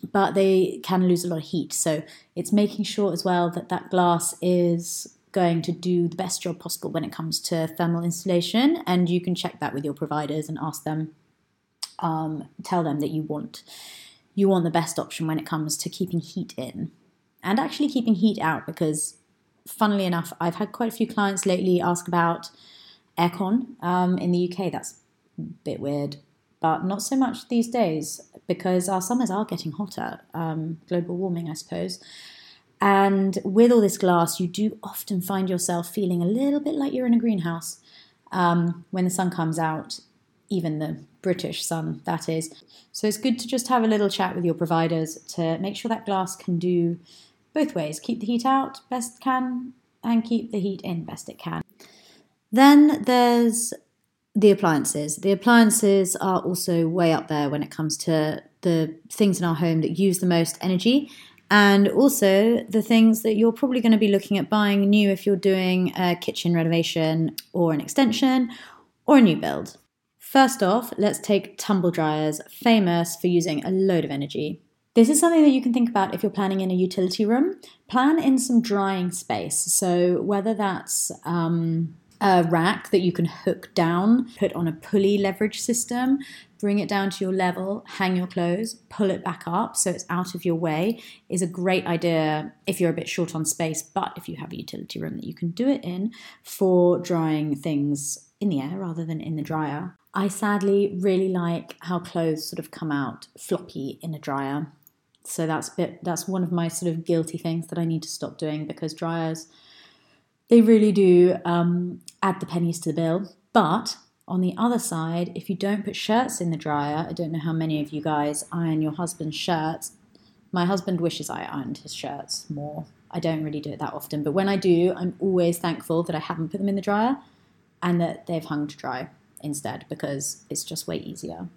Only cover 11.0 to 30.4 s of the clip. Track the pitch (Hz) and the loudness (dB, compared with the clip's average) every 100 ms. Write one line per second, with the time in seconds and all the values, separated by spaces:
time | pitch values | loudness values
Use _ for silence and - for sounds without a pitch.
11 | 156 - _ _ _ _ _ _ - - | -6 -12 _ _ _ _ _ _ -16 -6
12 | 170 160 160 156 143 - - 180 160 143 | -4 -4 -4 -8 -12 -16 -4 -2 0 -2
13 | 147 156 156 151 - - - - - - | -4 -4 -6 -8 -10 -16 -20 -20 -20 -20
14 | - _ _ - 196 190 165 175 160 - | -20 _ _ 0 4 4 2 0 -2 -4
15 | - - 160 156 151 160 156 - 170 - | -8 -6 -4 -4 -4 -6 -4 -6 -8 -6
16 | 180 170 - - - - 127 - 170 - | -4 -4 -6 -8 -10 -10 -12 -8 -10 -12
17 | _ _ _ _ 170 220 277 - 294 262 | _ _ _ _ -4 -2 -2 -2 -2 0
18 | 233 196 214 - 160 156 - 165 160 156 | 0 2 2 2 -2 -2 -6 -4 -2 -2
19 | - - _ _ _ _ - - 214 202 | -6 -12 _ _ _ _ -18 -2 0 2
20 | 185 170 170 - 170 170 202 - 233 - | 0 -2 -4 -4 -4 -2 -6 -4 -6 -2
21 | 226 - 202 190 196 185 190 180 170 175 | -4 0 -2 0 0 0 2 2 2 0
22 | - 170 170 170 - - - - - - | -2 0 2 0 -6 -20 -20 -20 -20 -20
23 | _ - 170 175 190 226 254 - 170 180 | _ -2 0 0 0 -2 -2 -6 -2 2
24 | 180 180 180 175 180 180 185 147 - - | 2 2 2 0 0 -2 -4 -6 -8 -16
25 | _ _ _ - 156 - - - 139 143 | _ _ _ -14 -14 -12 -10 -6 -4 -4
26 | 143 143 _ _ _ _ 160 160 185 202 | -4 -8 _ _ _ _ 0 0 -2 -4
27 | - 269 254 233 - 240 233 240 196 156 | -2 0 0 -2 -2 -2 0 0 0 0
28 | 156 - - - - 185 190 180 180 190 | -6 -12 -16 -12 -6 -4 0 0 0 -2
29 | 180 240 - 190 214 175 160 151 202 - | -2 0 0 -2 -4 -6 -8 -8 -8 -8
30 | - - _ - | -8 -10 _ -6